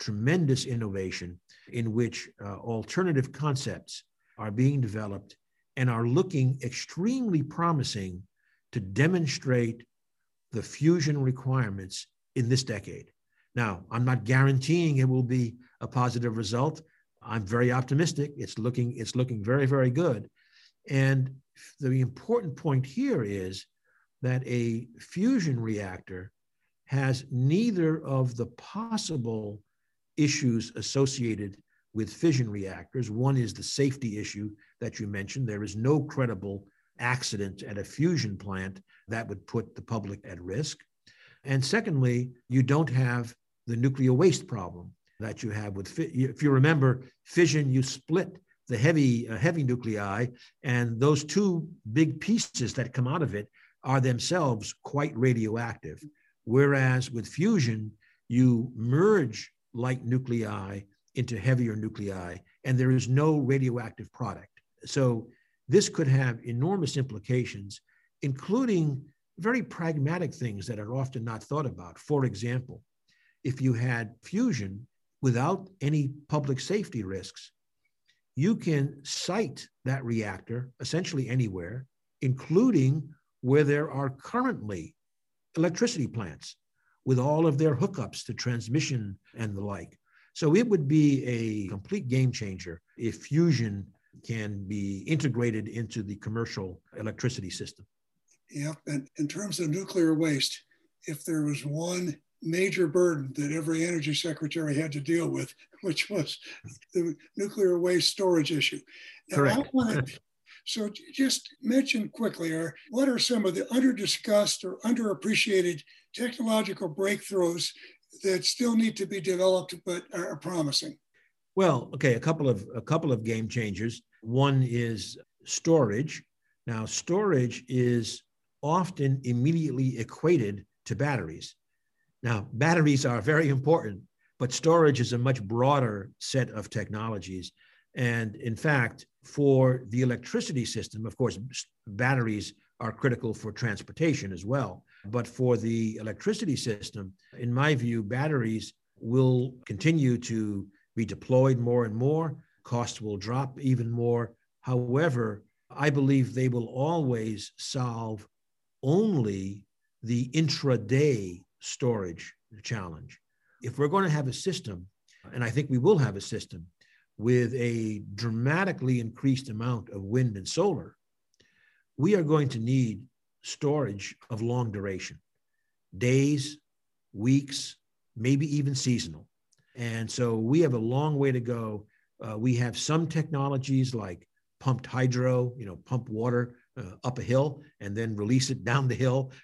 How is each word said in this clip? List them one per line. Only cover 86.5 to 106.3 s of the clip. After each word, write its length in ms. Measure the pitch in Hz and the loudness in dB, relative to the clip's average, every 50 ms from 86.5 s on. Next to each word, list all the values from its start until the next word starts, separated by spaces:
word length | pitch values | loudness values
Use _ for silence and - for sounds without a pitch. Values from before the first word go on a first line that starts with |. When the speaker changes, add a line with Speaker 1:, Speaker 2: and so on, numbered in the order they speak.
| - _ _ _ _ _ _ _ _ _ - | -20 _ _ _ _ _ _ _ _ _ -2
Speaker 1:
with 140 | 131 131 123 | 0 2 2
all 280 | 127 147 151 160 170 | 2 2 2 4 4
of 120 | 165 139 139 | 4 4 4
their 180 | 156 156 139 | 2 2 2
hookups 480 | 107 185 196 - 139 107 95 - - - | 2 0 -2 -2 -4 -8 -8 -8 -10 -10
to 100 | - 107 | -10 -10
transmission 840 | - - 123 120 117 101 110 127 160 - - 135 113 107 101 98 - _ _ - | -6 -4 -4 -4 -4 -2 -2 -2 -2 0 0 -2 -4 -4 -6 -10 -14 _ _ -10
and 200 | 120 113 107 101 | -8 -6 -6 -6
the 40 | 98 | -6
like. 380 | 104 101 98 90 85 - - _ _ _ _ _ _ _ _ | -6 -6 -6 -8 -10 -14 -18 _ _ _ _ _ _ _ _
So 220 | - 170 147 160 | 0 2 4 4
it 100 | 214 247 240 | 4 4 4
would 200 | 202 165 143 135 | 2 2 2 4
be 360 | 156 156 147 147 139 127 120 | 6 6 6 6 6 4 2
a 440 | 123 123 113 113 110 107 107 98 92 | -2 -2 -2 -2 -2 -4 -4 -4 -6
complete 400 | 98 98 - - 196 208 - 120 | -8 -10 -6 -6 -6 -6 -2 0
game 240 | 127 131 131 123 107 | 2 2 4 2 2
changer 480 | - 113 98 95 92 - 87 80 - _ _ _ | -2 -6 -8 -8 -8 -10 -12 -12 -14 _ _ _
if 200 | - 120 110 - | -6 -6 -6 -6
fusion 680 | - - - 139 160 170 170 139 117 117 107 101 98 92 - - _ _ _ - - - | -6 -6 0 2 4 4 4 4 2 2 0 -2 -4 -8 -10 -16 _ _ _ -20 -14 -10
can 400 | - 113 113 107 104 104 98 98 | -8 -6 -6 -6 -6 -6 -8 -6
be 320 | 95 104 101 98 98 98 95 95 | -6 -6 -4 -4 -4 -6 -6 -4
integrated 600 | - 160 139 147 135 110 120 120 120 107 110 107 - | -2 0 0 0 0 0 0 0 0 0 -2 -4 -6
into 340 | - 117 113 101 - 117 98 | -6 -6 -6 -6 -6 -6 -6
the 140 | 98 101 | -6 -8
commercial 640 | 101 - 110 107 117 117 113 - 104 95 92 85 - _ _ - 80 | -8 -8 -6 -4 -4 -4 -4 -6 -6 -8 -8 -10 -12 _ _ -14 -10
electricity 520 | 107 110 101 - - 123 - - 98 87 | -8 -8 -6 -2 -2 -2 -2 -4 -6 -8
system. 340 | - - 101 - - - - _ _ _ _ _ _ _ _ _ _ _ _ _ | -10 -10 -10 -12 -14 -16 -20 _ _ _ _ _ _ _ _ _ _ _ _ _
Speaker 2:
Yep. 260 | - 147 143 156 156 - _ | -10 -8 -6 -6 -8 -10 _
And 220 | 156 147 139 135 - _ - | -8 -6 -6 -8 -8 _ -4
in 100 | 147 147 | -4 -4
terms 320 | - 185 208 190 151 175 | -4 -6 -6 -6 -4 -4
of 80 | 175 151 | -2 -2
nuclear 460 | 151 190 190 - - 180 165 160 160 | -2 -2 -4 -2 0 2 4 4 4
waste, 480 | 151 165 156 143 131 - - - - - _ _ _ _ _ _ _ - | 4 4 2 2 2 0 -2 -4 -8 -14 _ _ _ _ _ _ _ -10
if 200 | 170 156 - - | -10 -10 -8 -6
there 180 | 175 160 156 151 | -4 -2 0 0
was 240 | 147 147 139 - | 0 -2 -2 -4
one 500 | 143 143 160 170 175 180 180 180 160 147 - _ _ _ _ - | -4 -4 -4 -4 -2 -2 -2 -2 -4 -6 -8 _ _ _ _ -4
major 440 | 160 165 180 190 196 - 185 180 | -2 0 0 0 0 2 2 2
burden 460 | 151 143 180 180 175 165 143 135 135 127 | 4 4 6 6 6 4 0 -4 -4 -4
that 160 | 151 147 147 156 | -4 -2 -2 -2
every 320 | 165 151 165 160 160 165 | -2 -2 -2 0 0 0
energy 300 | 175 175 160 143 151 147 | 0 0 0 0 0 -2
secretary 600 | - - 165 151 - 160 147 - 165 156 151 139 | -2 -2 -2 -4 -4 -4 -4 -2 -2 -2 0 0
had 180 | 143 160 151 143 | 0 0 -2 -4
to 80 | 147 | -4
deal 280 | 135 165 165 170 165 143 | 0 0 2 2 2 0
with, 240 | 135 135 131 - - - - _ | -2 -2 -4 -6 -10 -16 -20 _
<laughs> 140 | _ _ - | _ _ -4
which 280 | 180 151 - - - | -2 -2 -2 -2 -2
was 280 | 208 185 147 - | -2 -2 -2 -4